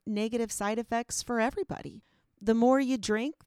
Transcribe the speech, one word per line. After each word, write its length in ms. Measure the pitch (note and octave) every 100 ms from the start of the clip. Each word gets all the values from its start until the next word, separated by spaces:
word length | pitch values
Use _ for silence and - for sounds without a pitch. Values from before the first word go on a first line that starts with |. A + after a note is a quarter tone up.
| -
negative 460 | G#3 A3 A#3 A3+
side 260 | - G3+ A3
effects 460 | A3+ A#3 - -
for 160 | - A#3
everybody. 640 | A#3 G4+ - - - - - _ _ _
The 140 | G3+
more 260 | A3+ B3 C4+
you 200 | C4 C4
drink, 360 | F#3 G#3+ C4+ -